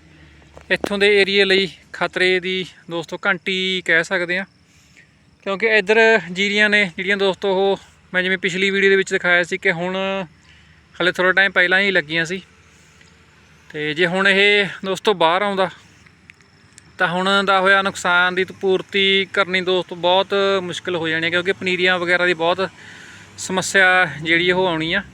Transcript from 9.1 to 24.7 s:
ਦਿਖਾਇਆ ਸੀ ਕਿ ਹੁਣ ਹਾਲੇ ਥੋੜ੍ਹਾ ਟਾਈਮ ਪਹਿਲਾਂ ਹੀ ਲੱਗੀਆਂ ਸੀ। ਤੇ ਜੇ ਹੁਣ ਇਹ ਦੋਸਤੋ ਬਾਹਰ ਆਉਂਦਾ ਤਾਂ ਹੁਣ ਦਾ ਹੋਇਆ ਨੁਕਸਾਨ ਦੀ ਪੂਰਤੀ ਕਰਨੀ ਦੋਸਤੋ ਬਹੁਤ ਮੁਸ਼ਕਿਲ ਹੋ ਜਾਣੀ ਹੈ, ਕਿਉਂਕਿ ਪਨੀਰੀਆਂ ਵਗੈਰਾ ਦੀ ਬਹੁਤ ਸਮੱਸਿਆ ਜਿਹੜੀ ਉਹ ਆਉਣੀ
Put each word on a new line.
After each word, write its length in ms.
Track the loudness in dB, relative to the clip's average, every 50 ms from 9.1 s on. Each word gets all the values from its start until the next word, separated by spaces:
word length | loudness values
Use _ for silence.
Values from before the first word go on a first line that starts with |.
ਦਿਖਾਇਆ 320 | -2 -2 0 2 2 2 0
ਸੀ 140 | -2 -4 -4
ਕਿ 140 | -2 -2
ਹੁਣ 240 | -2 -2 -2 -6 -4 -4 -4 -4 -4 -6 -6 -10 _ _ _ _ -20 -20 -20 -20 _ _ _ _ -6 -4
ਹਾਲੇ 120 | -2 -2
ਥੋੜ੍ਹਾ 200 | 0 0 2 2
ਟਾਈਮ 200 | 2 2 2 2
ਪਹਿਲਾਂ 280 | 2 2 2 2 2 2
ਹੀ 120 | 2 2
ਲੱਗੀਆਂ 340 | 0 0 -2 -2 -2 -4 -4
ਸੀ। 160 | -4 -6 -10 -12 -14 _ _ _ _ _ _ _ _ _ -20 -20 _ _ _ _ _ _ _ _ _ _ _ _ -14
ਤੇ 240 | -10 -8 -6 -4 -2
ਜੇ 140 | -2 -2 0
ਹੁਣ 200 | 0 0 2 2
ਇਹ 380 | 2 4 4 4 4 2 0 -2 -4 -10 -8
ਦੋਸਤੋ 280 | -6 -6 -4 -2 -2 0
ਬਾਹਰ 280 | 2 2 2 2 2
ਆਉਂਦਾ 280 | 0 -2 -2 -2 -2 -2 -4 -10 -20 -20 _ _ -20 -20 _ _ _ -20 -20 _ _ _ _ _ _ _ _ -20 -20 _ -6 -4
ਤਾਂ 100 | -2 -2
ਹੁਣ 220 | 0 0 0 0 0 0 2
ਦਾ 140 | 2 2 2
ਹੋਇਆ 220 | 4 4 4 4
ਨੁਕਸਾਨ 540 | 2 0 -4 -4 -2 0 2 2 2 2 0
ਦੀ 80 | -2 -4
ਪੂਰਤੀ 840 | -4 -6 -4 -2 0 0 0 -2 -4 -2 0 2 2 2 2 0 -2 -2
ਕਰਨੀ 280 | -2 -2 0 0 -4
ਦੋਸਤੋ 340 | -2 0 -2 -2 -2 -4 -8
ਬਹੁਤ 380 | -4 0 2 2 2 0 0 0 0 0 0 0 -2
ਮੁਸ਼ਕਿਲ 340 | -4 -6 -8 -10 -8 -6 -6
ਹੋ 120 | -4 -4 -4
ਜਾਣੀ 180 | -4 -2 -2
ਹੈ, 40 | -2
ਕਿਉਂਕਿ 240 | -2 -2 -2 -2 -4
ਪਨੀਰੀਆਂ 440 | -4 -4 -4 -2 0 2 0 0 0
ਵਗੈਰਾ 260 | 0 0 0 0 2
ਦੀ 80 | 0 0
ਬਹੁਤ 360 | 0 0 -2 0 -2 -4 -6 -8 -12 -20 -20 -20 -20 -20 -20 -20 -20 -20 -20 -18 -14
ਸਮੱਸਿਆ 680 | -10 -6 -4 -4 -4 0 2 4 4 6 6 4 2 2 -2 -6
ਜਿਹੜੀ 300 | -2 0 0 2 2 2
ਉਹ 160 | 0 0 0
ਆਉਣੀ 260 | 0